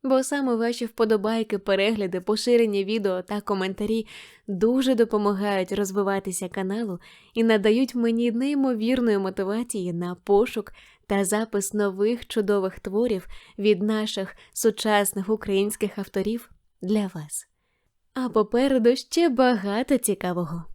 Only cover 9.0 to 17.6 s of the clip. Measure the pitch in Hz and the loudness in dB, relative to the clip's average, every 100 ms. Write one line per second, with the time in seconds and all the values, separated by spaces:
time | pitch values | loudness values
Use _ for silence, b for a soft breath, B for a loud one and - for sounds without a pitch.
9 | 233 202 190 190 190 214 240 202 180 170 | 2 2 0 -4 -4 -2 -4 -6 -4 -4
10 | 175 180 - 202 247 - 202 b b b | -6 -8 2 4 4 -2 -10 b b b
11 | _ 196 190 208 220 202 196 208 202 190 | _ -2 0 0 -2 -4 -4 -2 -2 0
12 | 208 233 - 226 196 202 185 - - 196 | 0 0 -4 -4 0 0 0 -6 -6 -2
13 | 247 196 - B B B 208 208 214 220 | 0 -2 -6 B B B 2 2 2 -2
14 | 214 - 190 - b - 226 214 220 208 | -2 -6 -8 -10 b -2 -2 0 0 2
15 | 202 - 190 220 - 196 202 - 202 - | 0 -4 -4 -4 0 0 0 -2 -6 -6
16 | 190 196 190 233 - - _ _ 180 214 | -6 -4 -4 -4 -8 -20 _ _ -4 -2
17 | 196 175 151 - - _ | -2 -8 -12 -12 -14 _